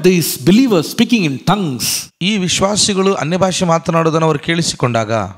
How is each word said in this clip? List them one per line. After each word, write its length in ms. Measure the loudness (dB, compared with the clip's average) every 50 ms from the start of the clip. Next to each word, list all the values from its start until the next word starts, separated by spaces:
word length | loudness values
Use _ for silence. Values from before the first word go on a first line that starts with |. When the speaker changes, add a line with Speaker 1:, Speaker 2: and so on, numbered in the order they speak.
Speaker 1:
these 420 | 2 4 4 2 0 -2 -4 -2 2
believers 400 | 4 4 4 4 4 2 0 0
speaking 420 | -2 -2 -2 0 2 2 0 0
in 120 | 0 -4 -2
tongues, 440 | -2 0 0 0 0 -2 -4 -4 -4 -4 -6 -6 -8 -10 _ -6
Speaker 2:
ಈ 160 | -4 -2 -2 -2
ವಿಶ್ವಾಸಿಗಳು 760 | -2 -2 -2 0 0 0 0 0 0 0 0 2 2 2 0
ಅನ್ಯ 220 | 0 -2 -2 -2
ಭಾಷೆ 280 | 0 0 0 0 0 0
ಮಾತನಾಡೋದನ್ನ 600 | 0 0 0 0 0 0 0 2 2 0 2 2
ಅವರು 140 | 2 0 0
ಕೇಳಿಸಿಕೊಂಡಾಗ, 760 | -2 -2 -2 -2 -2 -2 -4 -2 -2 0 0 0 0 0 -2 -2 -2 -4 -8